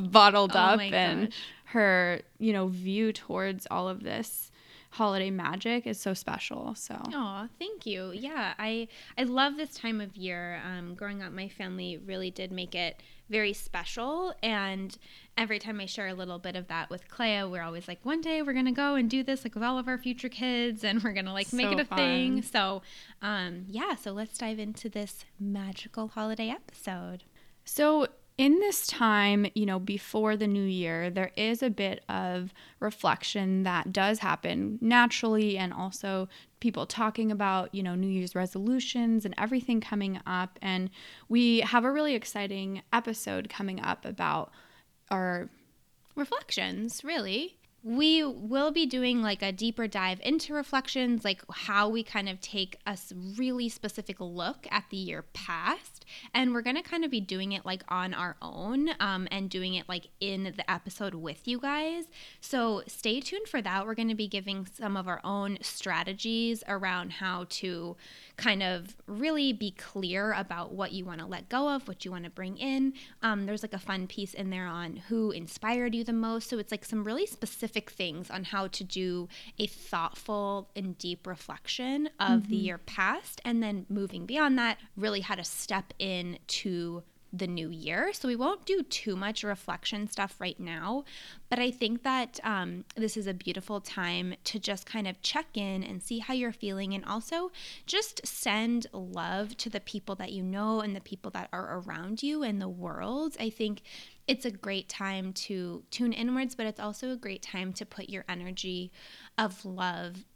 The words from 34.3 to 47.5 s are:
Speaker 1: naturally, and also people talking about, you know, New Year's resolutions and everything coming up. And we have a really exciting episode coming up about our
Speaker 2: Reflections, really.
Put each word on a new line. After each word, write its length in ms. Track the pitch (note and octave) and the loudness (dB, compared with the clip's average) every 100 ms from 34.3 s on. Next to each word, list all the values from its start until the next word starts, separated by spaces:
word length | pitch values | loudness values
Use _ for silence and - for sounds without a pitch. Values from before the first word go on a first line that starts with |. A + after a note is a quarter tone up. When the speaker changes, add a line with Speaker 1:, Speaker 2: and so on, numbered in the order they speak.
| - F3 F3 G3 A3 | 0 0 0 0 0
Speaker 1:
naturally, 800 | A3+ A#3+ A#3+ - A3+ A3 G#3+ F#3+ | 6 8 8 6 4 4 4 2
and 140 | F#3 | 0
also 560 | - F#3+ - G3+ F#3+ F#3+ - - - | -2 -4 -4 -2 -2 -2 -8 -20 -2
people 280 | A#3 - - | 0 0 -2
talking 440 | - A3 A3 A3 | 0 0 2 2
about, 440 | G#3 G3+ F#3+ F3+ | 2 4 2 2
you 80 | G3 | -2
know, 120 | F#3 | 0
New 140 | F3 F#3+ | 2 2
Year's 260 | F#3+ F3+ | 2 2
resolutions 920 | F3+ F#3 F#3+ G#3 B3+ B3+ B3 A#3 A3+ G#3 | 0 0 0 2 2 2 2 4 4 4
and 80 | - | 0
everything 440 | A3 B3+ B3+ A3+ | 2 2 4 2
coming 360 | - G#3 G3 F#3+ - | 2 0 0 -2 0
up. 320 | F3+ F#3 - | 0 0 -2
And 260 | F#3+ F#3 F#3 - - - - | 0 0 0 -4 -18 -14 2
we 320 | A#3 A#3+ A3+ | 6 8 8
have 240 | A3+ A#3+ | 6 6
a 80 | B3 | 6
really 220 | C#4+ D4+ | 4 4
exciting 680 | B3 - G#3 G3+ G3 F#3+ F#3+ - | 2 -2 -4 -4 -4 -4 -6 0
episode 560 | A#3 A3+ A3 - F#3+ G#3 | 0 0 -4 -4 -4 -4
coming 300 | - G3 F#3 | -4 -4 -2
up 240 | - - - | -2 -2 -4
about 440 | - E3+ D#3 - - - - _ _ - | -2 0 0 -2 -10 -20 -20 _ _ -4
our 400 | F#3+ F#3 F3 F3+ - _ _ _ _ _ | 0 0 -2 -4 -12 _ _ _ _ _
Speaker 2:
Reflections, 880 | - - C5 - - F#3+ F#3 A3+ - | -4 -2 -2 -2 -2 -2 -2 -4 -6
really. 540 | C#4 E4 G3 G3+ F4+ | -4 -2 -2 -2 -4